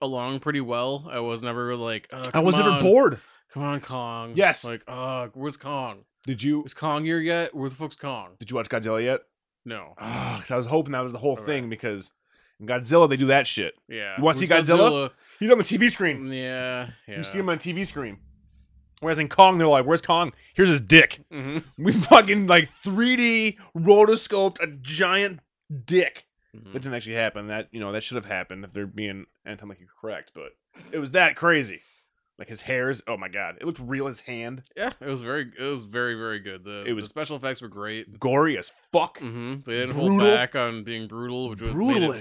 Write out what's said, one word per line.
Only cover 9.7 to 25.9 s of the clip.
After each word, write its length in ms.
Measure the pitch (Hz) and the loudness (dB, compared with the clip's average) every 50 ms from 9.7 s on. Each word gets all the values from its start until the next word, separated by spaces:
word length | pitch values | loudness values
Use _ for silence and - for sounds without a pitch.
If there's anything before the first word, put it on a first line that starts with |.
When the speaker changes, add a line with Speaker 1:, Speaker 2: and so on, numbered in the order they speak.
| 113 101 82 76 - | -14 -14 -14 -18 -18
Speaker 2:
Ah, 400 | - 104 113 120 127 127 120 117 101 | -14 -12 -10 -8 -8 -6 -6 -8 -8
'cause 120 | - - | -8 -6
I 60 | 127 | -4
was 100 | 127 120 | -4 -2
hoping 240 | 120 156 160 143 139 135 | 0 0 0 0 -2 -4
that 80 | 127 | -6
was 100 | 127 127 120 | -6 -6 -6
the 60 | 110 | -4
whole 140 | 131 143 127 | -2 -2 -2
Speaker 1:
Okay. 100 | 110 107 | -2 -4
Speaker 2:
thing, 240 | 151 147 131 120 113 | -6 -6 -4 -6 -8
because 440 | 113 - - 113 104 98 92 - _ _ _ _ _ _ _ _ _ - | -10 -8 -6 -6 -6 -8 -10 -14 _ _ _ _ _ _ _ _ _ -12
in 60 | 110 | -6
Godzilla, 420 | 117 123 127 120 117 160 170 165 143 | -4 -4 -4 0 6 8 8 8 8
they 80 | 135 | 6
do 100 | 131 135 | 2 4
that 180 | 131 135 139 123 | 4 4 4 4
shit. 280 | - - 110 90 - - _ _ | 0 -4 -4 -4 -6 -8 _ _
Speaker 1:
Yeah. 300 | - 117 110 104 98 95 | -14 -12 -10 -10 -8 -4
Speaker 2:
You 60 | 127 143 | 0 2
wanna 140 | 160 156 | 2 2
see 80 | 131 190 | 2 2
Speaker 1:
Where's 200 | 156 170 165 151 156 | 4 4 4 6 6
Speaker 2:
Godzilla? 200 | 170 180 208 240 | 6 6 6 6
Speaker 1:
Godzilla? 220 | 147 139 135 127 _ _ _ _ - - | 4 2 -2 -4 _ _ _ _ -8 0
Speaker 2:
He's 120 | 208 226 | 6 6
on 60 | 247 | 6
the 60 | 220 180 | 6 6
T 140 | - 226 | 0 2
V 120 | 190 240 233 | 2 2 2
screen. 420 | - - 190 160 139 135 135 131 | 2 2 -2 -2 -2 -4 -6 -8
Speaker 1:
Yeah, 600 | 131 131 131 127 127 127 127 127 127 123 123 120 120 _ - | -8 -6 -6 -6 -6 -6 -6 -6 -6 -8 -8 -10 -14 _ -18
yeah. 100 | 110 101 | -14 -10
Speaker 2:
You 60 | 98 95 | -8 -8
see 160 | 95 196 196 | -6 -4 -4
him 100 | 190 180 | -2 -2
on 60 | 165 | -2
a 20 | 156 | -4
T 120 | - 180 | -4 -6
V 120 | 165 185 190 | -6 -6 -6
screen. 360 | - - 147 127 107 101 - - - - _ _ _ _ _ _ _ _ _ _ _ _ - | -6 -6 -8 -8 -10 -10 -14 -20 -20 -20 _ _ _ _ _ _ _ _ _ _ _ _ -6
Whereas 200 | 151 165 160 160 | -4 -2 -2 -2
in 100 | 151 143 | -2 0
Kong, 280 | - 196 190 190 185 170 | 6 8 8 8 8 4
they're 80 | 160 | 4
like, 180 | 151 143 131 123 | 4 4 4 4
"Where's 160 | 147 170 160 | 2 0 0
Kong? 320 | - - 165 170 175 127 - _ _ _ - | 2 0 0 0 0 -2 -6 _ _ _ 0
Here's 140 | - 196 180 | 2 4 4
his 120 | 151 135 | 4 2
dick." 380 | 107 92 160 165 127 - - - - - | 4 8 8 8 8 8 2 -6 -16 -16
Speaker 1:
Mm-hmm. 520 | 160 143 131 139 151 160 - - - 143 160 | -14 -12 -10 -8 -8 -8 -8 -10 -10 -2 0
Speaker 2:
We 80 | 214 | 0
fucking, 560 | - 214 - - - 233 202 190 202 208 196 | 2 2 6 10 10 10 10 8 2 2 4
like, 240 | 180 175 170 147 - - - | 6 6 6 4 2 -4 -10
three 340 | - 202 190 220 233 254 254 | -6 -4 0 0 2 2 2
D 440 | 240 240 233 226 226 220 214 196 - - - - | 2 2 2 2 2 2 0 -2 -6 -14 -10 -6
rotoscoped 840 | 165 165 202 202 214 214 214 226 226 - - 202 196 190 190 - - | 2 6 8 10 10 10 8 6 2 0 -2 0 2 0 0 0 -4
a 60 | 170 | -8
giant 720 | 156 143 135 123 139 156 165 190 175 190 196 202 196 180 - _ _ _ _ _ - 147 131 117 | -8 -8 -12 -12 -6 -2 0 2 2 2 2 0 0 -4 -8 _ _ _ _ _ -12 -12 -10 -4
dick. 400 | - | 2